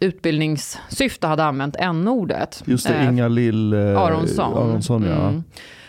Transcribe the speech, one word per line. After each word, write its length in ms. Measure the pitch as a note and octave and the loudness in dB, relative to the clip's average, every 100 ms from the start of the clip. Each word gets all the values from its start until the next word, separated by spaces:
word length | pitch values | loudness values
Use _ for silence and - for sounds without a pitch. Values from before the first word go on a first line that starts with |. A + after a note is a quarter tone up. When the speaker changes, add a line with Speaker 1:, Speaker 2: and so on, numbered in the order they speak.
Speaker 1:
utbildningssyfte 1300 | F#3+ F3+ E3 D3+ D#3 D3+ - - - - C4 - E3 | -2 -2 -2 0 0 -2 -6 -14 -12 -4 -4 -2 -2
hade 180 | D#3 | 2
använt 320 | D#3 C3+ C#3 - | 0 0 -4 -2
n-ordet. 840 | F3+ E3 F#3+ B3+ F#3+ - - - - | -2 0 0 0 -2 -4 -4 -8 -2
Speaker 2:
Just 220 | B2+ - | 0 2
det, 60 | |
Speaker 1:
Eh, 140 | D3+ C3 | 2 2
Speaker 2:
Inga-Lill, 640 | B2 A#2 A#2 A#2+ A2 G#2+ | 2 2 2 2 2 2
eh, 260 | G#2+ G2+ G2 | 2 2 2
Speaker 1:
Aronsson. 520 | F3+ D#3+ E3 - D3+ | 2 2 0 0 0
Speaker 2:
Aronsson, 480 | - A#2 A2+ A2 A#2+ | 0 0 0 0 0
ja. 260 | G2+ D#2+ G2 | 2 2 0
Speaker 1:
Mm. 140 | D#3 E3 - - - | -2 -6 -14 -20 -20